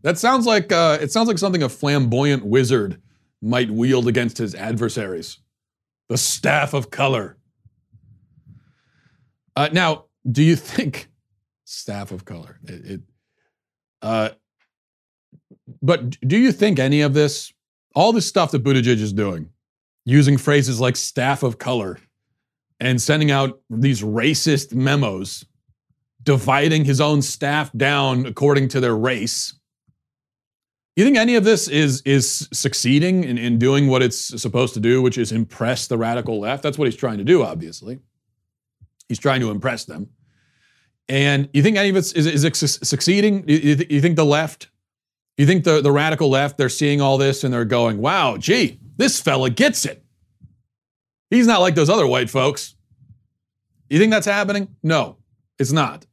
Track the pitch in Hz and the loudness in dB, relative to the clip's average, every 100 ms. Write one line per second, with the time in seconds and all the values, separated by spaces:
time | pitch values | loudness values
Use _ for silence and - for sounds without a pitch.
0 | - 175 233 262 233 214 - 175 165 151 | -2 0 0 0 2 0 2 2 2 2
1 | 147 220 226 180 196 180 135 - 147 143 | -2 -2 -2 -2 -2 -2 -4 -4 -2 0
2 | 127 120 143 139 104 123 123 123 101 82 | 0 0 0 0 0 0 2 0 -2 -8
3 | _ _ _ _ 107 123 120 107 123 127 | _ _ _ _ -4 -2 -2 -2 0 2
4 | 120 123 120 - 110 78 104 107 117 120 | 2 0 -2 -6 -8 -8 -8 -4 -4 -6
5 | 101 87 80 - _ _ _ _ _ _ | -8 -10 -12 -20 _ _ _ _ _ _
6 | _ 120 - - - 147 147 143 123 - | _ -4 -4 -4 -2 -2 -2 -4 -6 -4
7 | 139 127 92 - _ _ _ _ _ _ | -2 -2 -6 -16 _ _ _ _ _ _
8 | _ _ _ _ _ - _ _ _ _ | _ _ _ _ _ -20 _ _ _ _
9 | _ _ _ _ _ - 147 170 170 151 | _ _ _ _ _ -2 0 2 0 -2
10 | _ _ - 120 160 165 - - 196 - | _ _ -4 2 4 4 -2 -6 -4 -8
11 | - _ _ _ _ _ - - - 101 | -16 _ _ _ _ _ -20 -16 -12 -12
12 | 98 92 92 87 85 - 80 87 - 95 | -12 -14 -16 -18 -18 -20 -20 -20 -16 -16
13 | - _ _ _ _ _ _ _ _ _ | -18 _ _ _ _ _ _ _ _ _
14 | 107 113 110 - _ _ _ _ _ _ | -6 -4 -4 -6 _ _ _ _ _ _
15 | _ _ _ _ _ _ - - 139 170 | _ _ _ _ _ _ -20 -6 -2 -2
16 | 123 - 131 202 254 - 208 151 131 147 | -4 -6 0 2 2 2 0 0 0 2
17 | 147 139 147 147 - _ _ _ _ - | 2 2 0 -2 -14 _ _ _ _ 0
18 | 202 233 - - 160 147 127 135 120 117 | 2 2 0 0 0 0 2 2 2 0
19 | 107 101 101 85 78 _ _ _ _ _ | 0 -2 -4 -6 -12 _ _ _ _ _
20 | - 139 139 139 - 147 127 113 127 127 | 2 4 4 2 2 0 0 -2 -2 -2
21 | - - 127 139 135 113 123 127 95 85 | -6 -4 -4 -2 -4 -6 -6 -6 -6 -12
22 | _ _ _ _ _ _ _ _ 123 123 | _ _ _ _ _ _ _ _ -2 -2
23 | - 151 151 139 135 120 _ 113 131 120 | 0 0 2 2 -2 -6 _ -2 0 0
24 | 107 107 131 156 160 143 - 120 135 143 | -2 -2 0 0 0 -2 -2 -4 0 0
25 | 117 95 98 - - _ _ _ _ _ | -2 -4 -10 -14 -18 _ _ _ _ _
26 | _ _ 135 139 135 135 156 156 139 135 | _ _ 0 0 2 2 2 2 2 2
27 | 147 147 139 - 143 147 143 113 135 143 | 2 0 0 -4 -2 -2 -4 -2 0 2
28 | 135 123 127 101 143 139 131 135 127 110 | 0 -2 -4 0 2 4 2 0 0 0
29 | 123 123 117 - - _ _ _ _ _ | -2 -2 -6 -6 -8 _ _ _ _ _
30 | _ _ _ _ _ _ _ _ _ - | _ _ _ _ _ _ _ _ _ 2
31 | 233 262 226 240 208 208 - 147 147 131 | 4 4 4 4 4 2 2 0 2 0
32 | - 139 123 - - - 135 - 123 143 | 0 2 0 -6 -8 -6 -4 -2 2 2
33 | 175 185 147 117 120 117 123 139 139 131 | 2 0 0 -4 -2 2 2 4 2 2
34 | 127 - - 117 120 120 127 113 110 127 | 2 -2 -10 -8 -4 -2 -2 -2 0 2
35 | 127 117 113 110 110 - 117 127 - 117 | 2 0 -4 -4 -6 -4 -4 -4 -4 -4
36 | 113 117 120 110 104 139 151 143 147 - | -2 -4 -6 -6 -6 -6 -6 -2 -4 -2
37 | 127 107 107 175 117 80 82 - 208 135 | -6 -4 2 2 2 -6 -12 -16 -16 -18
38 | _ _ _ _ _ _ _ _ - _ | _ _ _ _ _ _ _ _ -20 _
39 | _ 117 143 131 117 104 127 117 - 80 | _ -4 -2 -2 -2 -4 -6 -6 -12 -14
40 | 104 _ _ _ _ _ _ _ _ _ | -14 _ _ _ _ _ _ _ _ _
41 | - 135 143 143 139 143 165 208 202 190 | -4 0 2 2 0 2 4 4 2 0
42 | 170 170 156 151 156 - 143 - - 143 | 0 0 0 2 0 0 -4 -4 -4 -2
43 | - 196 214 196 151 156 147 147 170 143 | 0 2 2 0 0 0 2 0 0 0
44 | 165 165 151 147 160 - - _ _ _ | 2 2 2 2 0 -8 -20 _ _ _
45 | _ _ _ - 143 185 170 156 143 143 | _ _ _ 2 4 4 4 4 4 2
46 | 156 156 151 135 143 143 131 - 147 143 | 2 0 0 2 0 -2 -2 0 0 2
47 | 139 135 139 135 135 120 113 120 117 104 | 2 2 2 0 -2 -2 0 0 0 0
48 | 127 190 139 107 - 233 - - - - | -2 0 0 -2 0 0 0 -4 -20 -2
49 | 247 - - 139 131 117 285 - - - | 0 0 -2 0 0 2 0 0 -8 -10
50 | _ _ _ _ - _ _ _ _ _ | _ _ _ _ -20 _ _ _ _ _
51 | _ _ _ 240 233 214 180 165 151 214 | _ _ _ 4 4 4 4 4 2 4
52 | 143 127 120 135 131 147 - _ _ _ | 2 0 0 0 -2 -2 -12 _ _ _
53 | _ - _ _ _ _ _ _ _ 151 | _ -20 _ _ _ _ _ _ _ 4
54 | 220 220 202 202 202 202 190 - 156 160 | 4 4 0 -2 0 -2 -6 -6 0 0
55 | 110 - _ _ _ _ 131 156 143 - | 0 -8 _ _ _ _ -2 0 0 -4
56 | _ | _